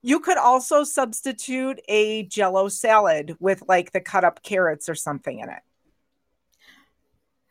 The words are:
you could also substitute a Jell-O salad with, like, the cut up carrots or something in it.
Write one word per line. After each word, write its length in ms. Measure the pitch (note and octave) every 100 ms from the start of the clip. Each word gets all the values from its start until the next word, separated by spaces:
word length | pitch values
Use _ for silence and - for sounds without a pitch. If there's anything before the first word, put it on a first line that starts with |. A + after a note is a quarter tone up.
you 180 | A#3+ D4+
could 160 | F#4+ E4+
also 480 | A#3+ B3+ - D4
substitute 960 | D4 - A#3+ - C4+ A3 - C4 C4 C4+ -
a 360 | G#3+ G#3+ A3
Jell-O 440 | F#3+ G#3 F#3+ F#3+ G3
salad 680 | - A3+ A3 F#3+ D#3 D#3 D#3
with, 240 | F#3+ F#3+ -
like, 240 | F3+ F3+
the 100 | F#3
cut 220 | - G3
up 220 | F3 -
carrots 440 | - F#3+ E3+ D3+ -
or 60 |
something 460 | D3+ D#3 C#3+ - A2
in 80 | -
it. 100 | - - _ _ _ _ _ _ _ _ _ _ _ _ _ _ _ _ _ _